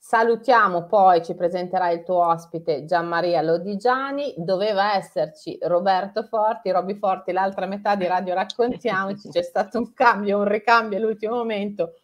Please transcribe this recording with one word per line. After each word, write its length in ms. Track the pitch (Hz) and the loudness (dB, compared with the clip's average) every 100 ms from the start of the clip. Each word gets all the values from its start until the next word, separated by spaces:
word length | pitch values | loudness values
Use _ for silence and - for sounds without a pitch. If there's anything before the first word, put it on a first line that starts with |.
| - | 0
Salutiamo 760 | 226 226 226 226 240 208 175 | 2 2 0 4 4 4 0
poi, 400 | 170 214 190 175 | 0 4 6 6
ci 100 | 170 | 2
presenterà 560 | 170 175 180 180 185 180 | -4 -2 -2 -4 -2 0
il 120 | 170 | -2
tuo 240 | 170 180 170 | -2 0 2
ospite 580 | 165 165 165 165 147 | 0 -2 -10 -4 -4
Gianmaria 560 | 151 175 170 170 175 170 | 0 -2 0 -2 0 0
Lodigiani. 920 | 160 170 180 202 247 254 269 277 285 - | 2 0 -2 -2 0 0 -2 -6 -6 -6
Doveva 580 | 170 190 208 196 202 196 | -2 -2 0 0 0 0
esserci 600 | 180 - 156 - - - | -2 -4 -4 -6 -14 -6
Roberto 640 | - 175 196 185 196 208 | 0 0 2 0 0 -6
Forti, 460 | 214 226 214 220 196 | -4 0 0 0 0
Robby 240 | 185 185 208 | 0 -2 -4
Forti, 360 | 202 190 - | -2 -2 -2
l'altra 320 | 180 190 196 185 | -2 -2 -2 -6
metà 280 | 202 208 | -4 -2
di 120 | 202 180 | 0 0
Radio 280 | 180 185 | -2 -2
Raccontiamoci. 920 | 180 190 - 240 - 233 190 196 202 - | -2 -4 -2 -2 0 -2 -2 -4 -6 -4
C'è 120 | - | -4
stato 360 | - 208 202 233 | -2 -2 -2 -4
un 140 | 240 | -6
cambio, 440 | _ 240 202 202 202 | _ 4 4 0 0
un 60 | 202 | 0
ricambio 500 | 208 226 233 226 196 | 0 4 2 2 -2
all'ultimo 380 | 220 220 214 240 | -2 -2 -4 -4
momento. 580 | 226 208 208 202 165 - | -2 -4 -4 -4 -6 -6